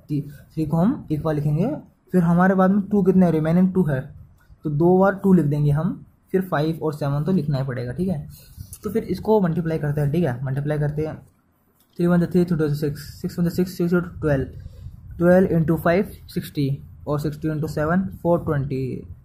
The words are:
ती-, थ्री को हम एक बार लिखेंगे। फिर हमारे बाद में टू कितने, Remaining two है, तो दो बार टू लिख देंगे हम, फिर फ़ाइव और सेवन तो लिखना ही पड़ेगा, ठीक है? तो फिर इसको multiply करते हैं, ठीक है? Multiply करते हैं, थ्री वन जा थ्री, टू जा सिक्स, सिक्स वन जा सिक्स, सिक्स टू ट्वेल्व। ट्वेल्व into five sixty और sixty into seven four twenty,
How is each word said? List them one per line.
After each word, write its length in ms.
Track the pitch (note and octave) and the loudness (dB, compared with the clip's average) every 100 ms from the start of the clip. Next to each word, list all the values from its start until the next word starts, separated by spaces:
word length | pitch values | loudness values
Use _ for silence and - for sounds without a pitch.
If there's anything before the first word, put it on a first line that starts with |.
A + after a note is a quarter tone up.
| - | -6
ती-, 440 | D3 - - - | -6 -6 -14 -14
थ्री 120 | - D#3 | -6 -2
को 120 | E3 | 2
हम 300 | F#3+ D4 - | 2 0 -4
एक 120 | D3+ | -4
बार 120 | D#3+ D3+ | -2 -2
लिखेंगे। 400 | D3 D3+ G#3+ D4 - _ _ | 0 0 -2 -4 -10 _ _
फिर 120 | F#3 | 0
हमारे 320 | E3+ E3+ F#3+ F#3+ | 4 4 4 4
बाद 160 | F#3+ | 4
में 100 | G3+ | 2
टू 220 | F#3+ G#3 | 2 2
कितने, 280 | F#3 F#3 F3+ | 4 4 4
Remaining 420 | D#3+ D#3 E3+ F#3 | 4 2 4 2
two 100 | F#3 | 2
है, 300 | D#3 C3 C#3 - - _ _ - | 0 0 -6 -16 -20 _ _ -10
तो 60 | D#3 | -6
दो 280 | D3 F3 F#3 | 2 4 6
बार 180 | G3 G3 | 4 2
टू 180 | G3 | 4
लिख 120 | F#3 C#3+ | 4 4
देंगे 260 | D3 D3 | 0 2
हम, 340 | C#3+ E3+ C#4+ - _ _ | 2 0 -6 -12 _ _
फिर 100 | F#3+ | -4
फ़ाइव 380 | F#3 D3+ D#3 E3 | -2 0 0 -2
और 100 | D#3 | -4
सेवन 300 | D3 C#3+ C#3+ | -4 -2 -2
तो 80 | D3+ | 0
लिखना 260 | F#3+ D3 C#3 | 0 0 -2
ही 60 | |
पड़ेगा, 280 | C3+ B2 B2 | -2 -4 -6
ठीक 180 | A#2+ F#3 | -4 -4
है? 200 | D3+ - - - - - - | -4 -8 -16 -20 -20 -18 -12
तो 60 | G#3 | -4
फिर 140 | A3 | -4
इसको 380 | - F#3+ - G#3+ | -4 -6 0 2
multiply 380 | F3+ D#3+ D#3+ D#3+ | 2 0 -2 -2
करते 220 | D3+ D3 | -2 -2
हैं, 100 | D3 | 0
ठीक 120 | D#3+ | 0
है? 200 | E3 A#2+ | 0 -2
Multiply 360 | C3 C3 C#3+ D3+ | -4 -4 -2 -2
करते 260 | D3 D3 D#3 | -2 -2 -6
हैं, 100 | D#3+ - _ _ _ _ _ _ - | -8 -18 _ _ _ _ _ _ -2
थ्री 100 | F3 | 2
वन 120 | F3 | 4
जा 60 | E3+ | 4
थ्री, 200 | F3+ F3 | 2 2
टू 100 | E3 | 2
जा 180 | D#3 | 0
सिक्स, 480 | D3 D3 D3 - - | 0 -2 -6 -12 -10
सिक्स 180 | F3 - | -10 -2
वन 60 | E3+ | -2
जा 40 | |
सिक्स, 280 | E3+ F#3 - | 0 -2 -2
सिक्स 140 | F3 | 0
टू 80 | F3+ | 0
ट्वेल्व। 720 | F3 - D3+ C#3 C3 - - - - - - - | -2 -4 0 0 -2 -8 -18 -18 -18 -18 -18 0
ट्वेल्व 340 | F3 F3+ F#3+ E3 | 4 6 6 2
into 220 | D3+ D#3+ | 2 2
five 320 | E3+ F3 G#3 - - | 2 2 0 -6 -10
sixty 340 | - - - C#3 C#3+ - - - | -10 -8 -4 -2 -4 -8 -16 -6
और 120 | D3 | -4
sixty 300 | D#3 D3 D#3 | -4 -6 -6
into 200 | D3+ D#3 | -4 -4
seven 360 | D#3 D3+ F3+ F#3+ - | -2 0 0 -2 -4
four 180 | E3+ E3+ D#3+ | 0 0 0
twenty, 380 | D3 C3+ C3+ C3 - - - | -2 -2 -4 -6 -8 -12 -20